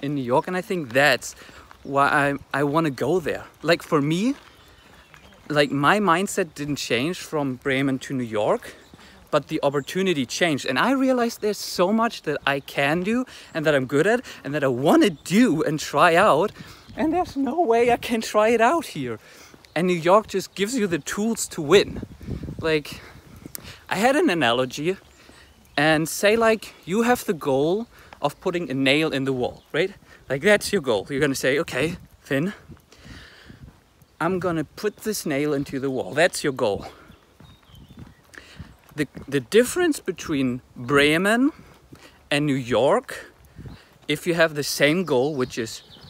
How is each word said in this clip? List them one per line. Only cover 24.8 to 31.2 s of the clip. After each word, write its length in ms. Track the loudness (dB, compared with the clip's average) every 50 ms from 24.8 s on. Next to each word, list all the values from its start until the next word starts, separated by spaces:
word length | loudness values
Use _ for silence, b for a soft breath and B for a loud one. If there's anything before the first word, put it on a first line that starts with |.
| -4 -4 -4 -4 -10 -20 b b b b b b b b b b _ _ -4
and 320 | 0 2 4 4 4 2 -2
say, 280 | -2 0 2 4 4
like, 380 | 4 4 2 2 0 -2 -12 -20 -18 -8
you 180 | -4 -2 0 2
have 220 | 2 2 0 0
the 80 | -4 -4
goal 560 | -2 0 0 2 2 2 2 0 -2 -4 B B B B B B B
of 200 | -4 -4 -4 -4
putting 300 | -6 -4 -4 -4 -6 -4
a 40 | -2
nail 360 | 0 2 4 4 4 2 0
in 140 | 0 -2 -2
the 80 | -2 -2
wall, 320 | -2 -2 -4 -6 -10 -16 _ -2
right? 220 | -2 -2 -2 -4 -12 b b b b b b
Like, 140 | -6 0 4
that's 300 | 4 4 4 2 -2 -2
your 80 | -2
goal. 260 | 0 0 -2 -2 -2 -4
You're 100 | -2 0